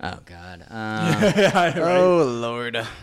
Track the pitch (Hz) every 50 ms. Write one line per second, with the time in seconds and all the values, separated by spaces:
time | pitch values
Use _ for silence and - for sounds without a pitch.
0 | - 92 90 - - - 87 85 87 92 90 87 - - 113 113 110 110 107 110
1 | 110 - - - 214 196 151 208 196 - 196 185 175 160 135 180 160 170 180 180
2 | 185 185 180 170 147 127 120 117 120 117 117 120 120 120 117 117 110 - - -